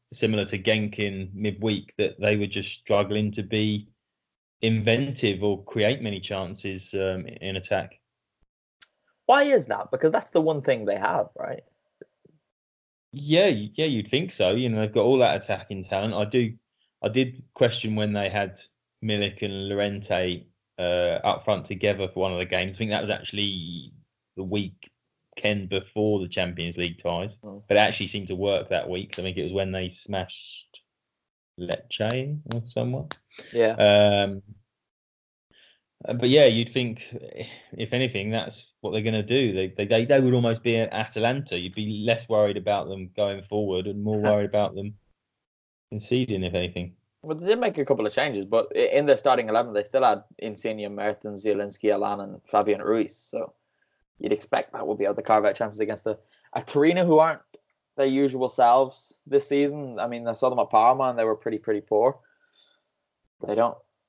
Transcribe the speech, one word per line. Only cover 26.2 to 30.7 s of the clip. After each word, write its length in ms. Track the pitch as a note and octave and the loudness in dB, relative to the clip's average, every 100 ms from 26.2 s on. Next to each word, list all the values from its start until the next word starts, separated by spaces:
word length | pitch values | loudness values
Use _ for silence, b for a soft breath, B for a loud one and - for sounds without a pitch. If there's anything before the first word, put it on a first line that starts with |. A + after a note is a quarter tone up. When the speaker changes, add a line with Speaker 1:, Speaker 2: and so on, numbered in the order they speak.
Speaker 1:
the 80 | F2 | -2
Champions 480 | F#2+ F2+ F2 E2+ F2 | -4 -4 -4 -8 -4
League 220 | F2 E2+ | -6 -4
ties, 380 | F2 F2 G2 - | -6 -4 -6 -10
Speaker 2:
Oh. 180 | G#2+ G2 - | -18 -18 0
Speaker 1:
but 80 | G#2 | 4
it 40 | |
actually 280 | G#2 - G2 | 4 2 -6
seemed 200 | G#2 F#2 | -8 -8
to 60 | |
work 360 | F#2 G2+ F#2+ - | -4 -2 -2 -2
that 180 | F2+ B1+ | -4 -4
week. 300 | F#2 G#2 - | -6 -8 -8
I 40 | |
think 140 | F#2 F#2 | -8 -6
it 80 | |
was 80 | D#2+ | -4
when 180 | F#2+ F#2+ | -4 -4
they 180 | F#2+ F#2 | -4 -8
smashed 920 | - - G2 F2+ - - - - | -12 -8 -6 -6 -12 -18 -20 -20